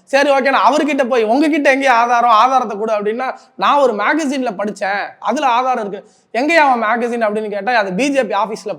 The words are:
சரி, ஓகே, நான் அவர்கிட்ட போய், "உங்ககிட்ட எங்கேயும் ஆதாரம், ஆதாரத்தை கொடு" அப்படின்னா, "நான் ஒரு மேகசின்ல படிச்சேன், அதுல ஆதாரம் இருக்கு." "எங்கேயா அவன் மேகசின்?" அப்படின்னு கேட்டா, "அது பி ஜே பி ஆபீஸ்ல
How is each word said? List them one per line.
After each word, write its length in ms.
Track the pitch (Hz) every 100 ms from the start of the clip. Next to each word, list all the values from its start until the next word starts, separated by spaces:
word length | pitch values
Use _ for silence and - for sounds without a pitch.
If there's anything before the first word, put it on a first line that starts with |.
சரி, 260 | - 269 285
ஓகே, 180 | 269 269
நான் 240 | 247 202
அவர்கிட்ட 360 | 302 302 277 240
போய், 140 | 254
"உங்ககிட்ட 480 | 214 254 311 311 285
எங்கேயும் 240 | 269 269 233
ஆதாரம், 340 | 240 240 240
ஆதாரத்தை 480 | 214 254 262 226 202
கொடு" 160 | 226
அப்படின்னா, 420 | 214 208 233 262 - _ -
"நான் 240 | 202 285
ஒரு 140 | 262
மேகசின்ல 560 | 208 214 311 285 277 247 190
படிச்சேன், 480 | 208 - 190 202 160 -
அதுல 280 | - 262 277
ஆதாரம் 380 | 233 262 247 202
இருக்கு." 260 | 190 - _ _
"எங்கேயா 220 | 220 294 330
அவன் 280 | 285 240
மேகசின்?" 420 | 214 233 233 233 214
அப்படின்னு 220 | 214 214
கேட்டா, 240 | 202 220
"அது 200 | 240 196
பி 160 | 180 285
ஜே 140 | 269
பி 100 | 202
ஆபீஸ்ல 400 | 196 208 220 208